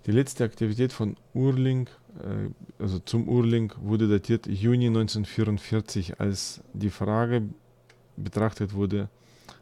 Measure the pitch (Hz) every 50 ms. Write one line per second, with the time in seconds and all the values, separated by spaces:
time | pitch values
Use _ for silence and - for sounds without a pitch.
0 | _ - 104 120 139 135 - - 120 110 - - 117 107 107 117 127 127 - -
1 | 113 104 90 - _ _ _ 120 127 135 135 131 131 131 131 127 127 - - -
2 | _ - - - - 98 101 104 101 101 92 - - - - _ - 101 92 90
3 | - - - 117 117 - 120 123 120 117 117 117 113 104 - - - 101 107 110
4 | 110 104 104 101 - - 117 110 - - 98 95 101 117 123 123 123 120 113 113
5 | 110 107 - 110 104 - - - 110 107 104 98 - - 110 110 104 - - 104
6 | 92 85 - - - 101 101 92 - - - - - - - 98 104 101 - -
7 | 101 101 107 113 120 117 120 120 107 104 - - _ _ _ _ _ _ - _
8 | _ _ _ - 101 98 - 104 107 110 101 - 107 92 101 98 101 95 98 101
9 | 101 104 _ _ _ - - - - - - -